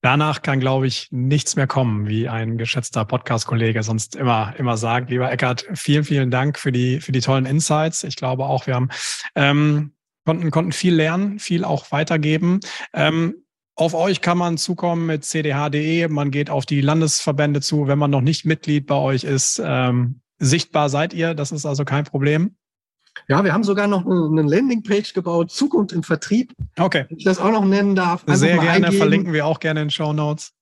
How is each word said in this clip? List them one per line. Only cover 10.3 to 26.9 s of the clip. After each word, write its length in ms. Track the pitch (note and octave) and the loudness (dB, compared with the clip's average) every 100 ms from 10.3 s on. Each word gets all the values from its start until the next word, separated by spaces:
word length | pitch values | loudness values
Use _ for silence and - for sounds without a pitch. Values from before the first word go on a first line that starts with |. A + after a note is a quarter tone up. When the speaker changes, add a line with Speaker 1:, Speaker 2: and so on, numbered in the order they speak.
| E3 E3+ | 0 0
Speaker 1:
konnten 220 | D#3+ F3 | 0 -2
viel 200 | D3 F#3 | 0 2
lernen, 460 | E3+ D#3 E3+ G3+ G#3 | 2 2 0 -2 -4
viel 240 | - E3+ | -4 -2
auch 280 | F3+ D3 - | 0 -4 -2
weitergeben. 680 | C#3+ D#3 E3 D3+ D#3 E3+ F#3 - - - | -2 0 0 2 2 2 0 -2 -12 -10
Ähm, 520 | - D3+ D#3+ E3 E4 _ _ _ - | -2 0 2 -2 -4 _ _ _ -2
auf 200 | D#3+ E3 | -2 2
euch 260 | F3+ F#3 | 0 0
kann 160 | - F3 | 0 0
man 220 | F3 E3 | 0 -2
zukommen 480 | - F3 F3 E3+ E3 | -4 -4 -2 -2 -2
mit 180 | D#3 - | -4 -4
C 160 | D#3+ | -4
D 140 | D3+ C#3 | -2 -2
H 140 | D3 | -2
D 340 | C#3+ D#3 E3 | -2 0 0
E. 40 | E3+ | 0
Man 220 | D3 C#3+ | 0 -2
geht 220 | C#3 C#3+ | -2 -2
auf 160 | C#3+ C3 | -2 -2
die 140 | C#3+ | 0
Landesverbände 800 | C#3 D#3 D#3+ - - C#3+ D3 C#3+ | 2 2 2 0 -2 0 0 0
zu. 260 | C#3 D3+ C#3 | 0 -2 2
Wenn 100 | C#3 | 2
man 140 | D3 | 2
noch 100 | C#3 | 2
nicht 240 | B2+ D#3+ E3 | 2 0 0
Mitglied 400 | D#3 - D3 C#3+ | -2 0 -2 0
bei 100 | C#3+ | 0
euch 280 | C3+ C3+ | 2 0
ist, 360 | C#3+ C3+ - - | 0 -2 0 -2
ähm, 580 | E3+ C3 B2+ B2 B2 B2+ _ _ | -2 0 2 2 0 -4 _ _
sichtbar 520 | C3+ D#3+ - D#3 D3 | 2 2 2 0 0
seid 260 | C#3 E3 E3 | 0 -2 -2
ihr. 180 | E3 | -2
Das 180 | D#3+ D3 | -2 -6
ist 140 | D#3 D3 | -6 -4
also 180 | C#3 | -4
kein 200 | C#3+ C#3 | -2 -2
Problem. 540 | D3 C#3+ C#3+ D3+ F#3 _ _ _ _ _ _ - - | -2 0 2 2 0 _ _ _ _ _ _ -20 0
Speaker 2:
Ja, 160 | C#3 G3 | 2 2
wir 80 | |
haben 100 | E3 | 2
sogar 240 | G#3 G3 G#3 | 0 0 2
noch 180 | G3+ F3+ | 0 2
eine, 220 | F#3 D#3 | 0 2
eine 120 | D#3+ | 2
Landingpage 720 | D3+ E3 C4 A#3 G#3+ G3+ G#3 | 2 2 2 -2 0 -2 0
gebaut, 360 | - F3+ E3+ E3+ | -6 -2 0 -2
Zukunft 440 | - D4 E4 G3+ | -2 0 2 0
im 100 | F3+ | -2
Vertrieb. 480 | D#3 D#3+ - G#3+ B3+ - - - | -2 -4 0 0 0 -6 -12 0
Speaker 1:
Okay. 280 | F3 | 0